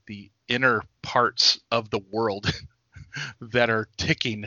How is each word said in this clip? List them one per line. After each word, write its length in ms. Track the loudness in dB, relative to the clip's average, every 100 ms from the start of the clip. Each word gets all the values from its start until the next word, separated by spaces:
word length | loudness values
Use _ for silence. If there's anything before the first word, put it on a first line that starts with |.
| -14
the 240 | -16 -16 _ -4
inner 360 | 2 4 4 -2 _
parts 560 | -2 2 2 4 2 2 _
of 200 | -2 -2
the 100 | -4 -4
world 420 | -2 -2 -2 -4 -6 -10 _ _ -20
<laughs> 400 | -14 -12 -12 -12
that 300 | -2 2 4
are 180 | 2 -2 -6
ticking, 480 | -2 0 -2 -4